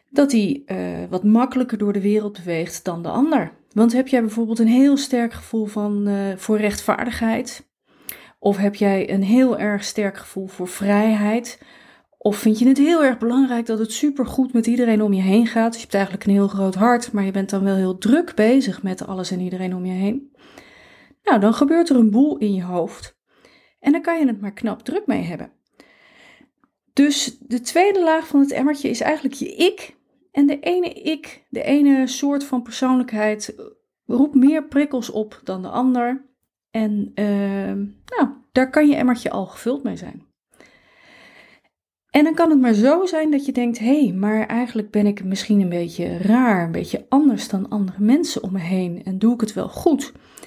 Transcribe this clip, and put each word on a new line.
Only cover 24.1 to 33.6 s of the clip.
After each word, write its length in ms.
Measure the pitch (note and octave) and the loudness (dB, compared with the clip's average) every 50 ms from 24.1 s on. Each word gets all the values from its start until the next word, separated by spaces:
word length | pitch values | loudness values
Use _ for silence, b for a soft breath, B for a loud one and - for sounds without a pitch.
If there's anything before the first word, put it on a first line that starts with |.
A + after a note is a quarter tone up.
| E4 E4 | 0 2
je 80 | D4 | 0
het 140 | B3 A3 G3 | 0 0 -2
maar 120 | G#3 G3+ G3+ | -6 -10 -8
knap 280 | - - G#3+ - - | -6 -6 -6 -6 -6
druk 240 | - - D#4+ G#4 G#4+ | -8 -6 -6 -4 -2
mee 160 | C#4+ G#3+ F#3+ | -2 -2 -2
hebben. 300 | F3 E3+ E3+ - - - _ _ _ _ b b b b b b b b b b b b b b b b _ _ _ _ _ _ _ _ _ | -4 -6 -8 -10 -14 -18 _ _ _ _ b b b b b b b b b b b b b b b b _ _ _ _ _ _ _ _ _
Dus 440 | - C#4+ D4 C#4 - - - - _ | 2 2 2 2 -2 -4 -6 -10 _
de 220 | - - A#3 A#3+ | -10 -8 -8 -8
tweede 420 | B3 - - E4+ F#4+ G#4 G4 F#4+ F4 | -6 -2 2 2 2 4 2 2 2
laag 240 | D#4+ D#4+ D#4+ D#4+ | 2 2 0 -2
van 120 | - - C#4 | 0 2 2
het 120 | C#4 C#4 | 2 2
emmertje 380 | - - C4 D4 D4 C#4 C#4 - | 0 -2 -2 -2 -2 -2 -4 -4
is 120 | A#3+ - | -4 -2
eigenlijk 340 | - - D#4 D#4 - C4 - | -2 -2 -2 -2 -4 -6 -6
je 200 | - - - - | -6 -10 -10 -2
ik. 420 | - E4+ G4 - - - - _ _ _ _ _ _ _ _ | 0 0 0 0 -4 -12 -20 _ _ _ _ _ _ _ _
En 140 | - C#4 C#4+ | 0 2 2
de 140 | C#4 C#4 C#4+ | 2 2 0
ene 340 | - E4+ F4+ F4+ F4 - - | -2 -2 -2 -2 -2 -4 -6
ik, 520 | - - D4+ D#4+ D4+ - - - - _ _ | -8 -6 -6 -6 -6 -8 -16 -20 -20 _ _
de 140 | - - - | -10 -6 -2
ene 440 | - C#4 D4 C#4+ C#4+ C#4 C4 C4 | 0 2 4 6 6 4 4 2
soort 360 | B3+ C4 - C#4+ C#4 C#4+ C#4 C#4 | -2 -2 -4 -2 -2 -2 -2 -4
van 180 | - C4+ A#3+ | -4 -4 -6
persoonlijkheid, 960 | A#3 - - - C4 B3+ B3+ B3+ B3 B3 A3 G#3+ G#3+ G#3+ G#3+ G#3+ - - - - | -6 -8 -6 -2 0 2 2 2 0 -2 -4 -2 -2 -2 -2 -4 -8 -12 -14 -16